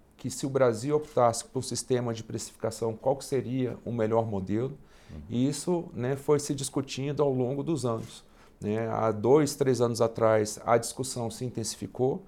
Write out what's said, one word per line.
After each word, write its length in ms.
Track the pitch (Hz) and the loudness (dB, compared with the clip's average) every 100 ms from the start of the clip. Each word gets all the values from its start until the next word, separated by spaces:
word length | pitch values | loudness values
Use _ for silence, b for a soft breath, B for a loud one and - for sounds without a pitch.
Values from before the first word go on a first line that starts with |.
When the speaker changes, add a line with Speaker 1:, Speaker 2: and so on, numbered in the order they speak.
| _ - | _ -12
Speaker 1:
que 120 | 127 | -10
se 140 | - | -6
o 60 | 143 | -4
Brasil 440 | 131 127 110 135 | 2 2 2 0
optasse 520 | 151 151 - 120 117 - | -2 0 4 4 2 -4
por 140 | 131 | -6
um 20 | |
sistema 500 | 123 123 - 127 120 | -4 -6 -2 0 0
de 100 | 113 | -4
precificação, 720 | - 113 - - 113 - 113 | -6 -8 -10 -6 -6 -2 -4
qual 220 | 110 - 135 | -2 -2 -2
que 80 | |
seria 520 | - 135 113 131 123 - - | -2 -2 0 -2 -2 -4 -6
o 40 | |
melhor 360 | 120 107 113 113 | 0 2 2 2
modelo. 500 | 101 92 107 135 147 B B B | -2 -2 -2 -2 -6 B B B
Speaker 2:
Uhum. 120 | 80 78 | -16 -4
Speaker 1:
E 180 | 117 131 | 0 0
isso, 380 | 143 - 175 - | 0 -2 -2 -2
né, 200 | - 123 | -4 -4
foi 240 | 135 - 147 | -2 2 2
se 160 | - | 2
discutindo 680 | 139 135 147 127 - 139 139 | -4 -2 -4 -4 -4 -4 0
ao 100 | 143 | 2
longo 300 | 127 123 143 | 2 0 -2
dos 240 | 139 160 120 | -2 0 0
anos, 360 | 117 113 - - b b _ | -2 -6 -16 -20 b b _
né? 260 | 104 110 113 | -2 -2 -2
Há 220 | 110 110 | 0 0
dois, 460 | 104 120 147 143 - | 2 6 6 6 2
três 240 | 135 120 | 2 4
anos 220 | 120 113 | 2 2
atrás, 580 | 117 113 113 110 107 - - | 0 4 4 4 2 -2 2
a 100 | 120 | 2
discussão 540 | - - 131 123 117 | 2 -6 -6 -4 -6
se 140 | - | -6
intensificou, 800 | 127 117 110 - 104 - 127 185 | -6 -4 -6 -6 -8 -2 0 0